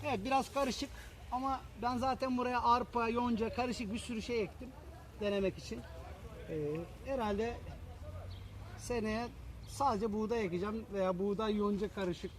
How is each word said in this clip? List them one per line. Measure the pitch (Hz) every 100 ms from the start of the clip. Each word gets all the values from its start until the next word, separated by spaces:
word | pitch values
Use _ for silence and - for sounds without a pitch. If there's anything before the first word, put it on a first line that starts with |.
| 294
Evet, | 247 196
biraz | 269 240
karışık | 269 269 - 277 - - - -
ama | 247 269 262 - -
ben | 233 254
zaten | 262 254 262 247
buraya | 247 247
arpa, | 233 240 240 240 226
yonca, | 233 240 226 226
karışık | - 247 220 220
bir | 220
sürü | - 269
şey | - 240
ektim | 190 - 247 - - - - -
denemek | 208 202 190 -
için. | - 226 - - - - - - -
Ee, | 160 147 156 170 - 247
herhalde | 269 214 202 233 - - - - - - - - - - - - -
seneye | - 240 214 214 240 - - - -
sadece | - 277 220 220
buğday | 208 214 233 202
ekeceğim | 175 202 220 214
veya | 196 185 180
buğday | 196 202 220 208
yonca | 208 202 202
karışık | - 185 170 185